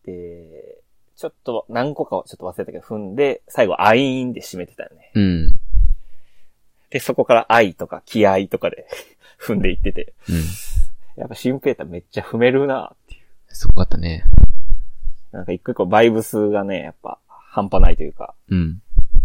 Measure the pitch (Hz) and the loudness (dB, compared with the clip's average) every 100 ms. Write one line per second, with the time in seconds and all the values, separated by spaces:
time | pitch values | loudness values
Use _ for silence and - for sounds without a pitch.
0 | - 90 87 85 82 78 - _ _ _ | -20 -20 -20 -20 _ -20 -20 _ _ _
1 | _ _ 160 _ - 113 - 117 139 143 | _ _ -20 _ -12 -12 -10 -10 -10 -10
2 | 156 92 - - 90 90 95 87 _ 110 | -12 -12 -14 -18 -18 -14 -16 -18 _ -16
3 | 101 110 143 - _ - 113 - 101 117 | -14 -8 -8 -8 _ -8 -6 -2 -2 -2
4 | 139 131 127 117 - 90 87 - - _ | -4 -8 -10 -14 -18 -18 -20 -20 -20 _
5 | _ 110 98 87 - - - - - - | _ -6 -4 0 4 4 4 2 2 0
6 | - - - - - _ _ _ _ 135 | -6 -18 -18 -20 -20 _ _ _ _ -10
7 | - 131 123 117 - 117 101 - 85 - | -8 -8 -2 -2 0 -2 -2 -6 -16 -18
8 | _ 113 101 95 98 92 - - _ - | _ -2 -2 -2 -6 -10 -10 -14 _ -20
9 | - _ _ _ - 101 95 - 101 - | -20 _ _ _ -10 -6 -4 -4 -4 -6
10 | - _ - 85 80 90 - - - - | -10 _ -10 -8 -8 -12 -10 -2 -2 -4
11 | - - - 120 127 131 143 120 76 87 | -12 -16 -16 -10 -8 -6 -8 -8 -12 -18
12 | _ - - 113 123 131 139 131 - _ | _ -18 -12 -4 -2 -2 -6 -8 -12 _
13 | _ - _ - _ - - - - - | _ -20 _ -20 _ 0 6 6 6 0
14 | 82 80 - - - - - - - - | -2 2 8 10 10 8 6 4 2 -6
15 | - - - 98 95 92 - 117 92 107 | -6 -6 -8 -14 -12 -10 -10 -8 -2 0
16 | 117 113 110 110 104 104 98 92 73 _ | 0 -2 -8 -8 -6 -6 -8 -12 -14 _
17 | - - _ _ _ - 98 95 - - | -20 -20 _ _ _ -10 -4 2 4 4
18 | 73 - - _ _ 92 80 90 - - | 0 -10 -18 _ _ -6 -6 -10 -2 2
19 | - - | 6 4